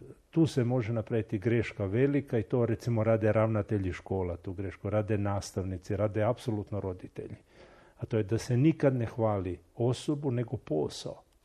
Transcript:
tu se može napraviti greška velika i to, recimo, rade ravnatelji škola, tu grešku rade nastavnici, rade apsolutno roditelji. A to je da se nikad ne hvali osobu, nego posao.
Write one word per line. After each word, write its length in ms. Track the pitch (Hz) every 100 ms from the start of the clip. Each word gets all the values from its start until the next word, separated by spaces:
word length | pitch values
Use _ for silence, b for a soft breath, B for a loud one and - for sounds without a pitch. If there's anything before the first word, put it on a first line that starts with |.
| - - _
tu 160 | 165 160
se 180 | 135
može 300 | 120 127 101
napraviti 440 | 117 104 117 - 98
greška 480 | 113 117 - - 98
velika 540 | 110 139 143 139 117
i 40 |
to, 220 | - 127 117
recimo, 380 | 110 123 113
rade 280 | 110 113 110
ravnatelji 640 | 107 110 110 - 104 92
škola, 440 | 85 - 95 90 85
tu 160 | 98
grešku 360 | 92 95 - 101
rade 280 | 107 101 104
nastavnici, 800 | 101 101 - - 92 92 - 98
rade 260 | 104 104
apsolutno 560 | 107 123 120 104 98 101
roditelji. 560 | 95 92 - - - - B B B B B -
A 80 | -
to 120 | 110
je 60 |
da 140 | 101 113
se 200 | - 123
nikad 380 | 156 160 139 131
ne 100 | 110
hvali 540 | - 110 101 90 87 _ -
osobu, 560 | 120 120 - 143 147
nego 260 | 120 - 113
posao. 640 | - 151 139 - - - - _